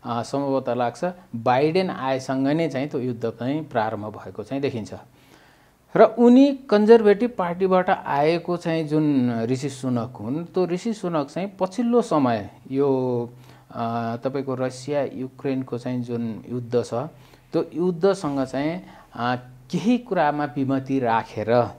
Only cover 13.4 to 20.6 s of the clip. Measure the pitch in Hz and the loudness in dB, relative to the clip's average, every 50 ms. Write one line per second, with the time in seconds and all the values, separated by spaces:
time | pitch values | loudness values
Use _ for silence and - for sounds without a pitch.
13.4 | - - - - _ _ - 117 117 117 117 117 117 113 117 120 - 135 135 139 | -20 -20 -20 -20 _ _ -8 -6 -6 -4 -4 -4 -4 -4 -6 -4 -6 -4 -4 -4
14.4 | 135 139 127 123 127 127 127 - - 143 147 143 135 - - - 127 127 - - | -4 -4 -4 -4 -4 -6 -6 -8 -8 -4 -2 -2 -2 -4 -6 -8 -10 -10 -12 -6
15.4 | - 139 135 131 131 - 131 117 - 127 127 123 120 120 120 117 117 113 104 92 | -4 -4 -2 -4 -4 -6 -8 -6 -4 -4 -4 -4 -4 -4 -4 -4 -4 -6 -6 -8
16.4 | - - 120 123 120 117 127 120 113 - 120 117 139 165 - - - - - _ | -10 -8 -8 -8 -6 -2 -2 -2 -2 -2 -4 -6 -6 -6 -12 -20 -20 -20 -20 _
17.4 | _ _ - 165 160 165 - 151 180 180 180 160 185 196 190 190 - 147 139 139 | _ _ -4 -4 -4 -2 -4 -2 -2 -2 0 2 2 2 2 2 -2 -4 -2 -2
18.4 | 131 127 - 135 143 156 170 185 - - - - - _ - - 120 123 123 123 | -4 -2 -4 -4 -4 -4 -4 -6 -12 -16 -20 -20 -20 _ -8 -4 -2 -2 -2 -4
19.4 | - - - - - - - 175 160 220 247 240 240 - 196 180 156 147 147 147 | -6 -14 -20 -20 -12 -6 -6 -2 2 2 0 0 0 -2 0 2 2 2 2 0
20.4 | 147 139 - 143 | -4 -4 -2 -2